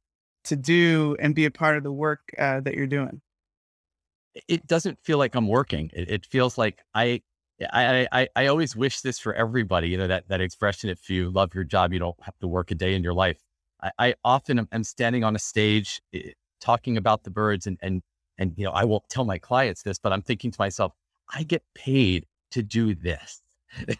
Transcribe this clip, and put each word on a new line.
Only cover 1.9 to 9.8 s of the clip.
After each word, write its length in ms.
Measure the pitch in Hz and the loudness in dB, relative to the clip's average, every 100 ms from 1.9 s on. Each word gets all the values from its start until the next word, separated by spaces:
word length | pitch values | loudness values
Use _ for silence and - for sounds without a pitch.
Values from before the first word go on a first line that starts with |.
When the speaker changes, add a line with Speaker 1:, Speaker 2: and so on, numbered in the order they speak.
Speaker 1:
work, 280 | 139 151 147 - - | -2 -2 -4 -6 -2
uh, 220 | 139 135 | 0 0
that 140 | 135 | -2
you're 140 | - 139 | -4 -2
doing? 340 | 143 135 143 _ _ _ _ _ _ _ _ _ _ _ - - | -2 -4 -10 _ _ _ _ _ _ _ _ _ _ _ -12 -4
Speaker 2:
It 200 | 170 - | -2 0
doesn't 320 | 165 180 - | 0 0 -6
feel 160 | - 143 | 0 2
like 160 | 127 | 2
I'm 140 | 127 104 | 2 2
working. 440 | 120 - 76 80 | 2 2 -2 -4
It, 160 | 82 90 | -6 -4
it 160 | 101 - | -4 -2
feels 320 | 131 127 - | 2 2 2
like 240 | 107 - _ | -2 -4 _
I, 280 | 110 120 120 - _ _ - - | 0 0 0 -6 _ _ -10 -2
I, 360 | 123 123 127 127 | 2 4 2 2
I, 160 | 127 127 123 | 0 0 0
I 120 | 139 | 2
always 280 | 156 151 110 | 2 0 -2
wish 260 | 131 - | -2 -2
this 180 | 131 - | -6 -6
for 140 | 107 | -4
everybody, 560 | - 113 123 98 87 | -2 0 0 0 0